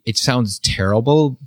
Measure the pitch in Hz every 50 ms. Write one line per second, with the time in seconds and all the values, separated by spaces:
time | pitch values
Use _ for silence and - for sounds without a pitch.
0 | _ 117 107 - - - 127 127 120 101 95 - - - - - 95 95 101 110
1 | 120 139 147 156 156 143 127 - 139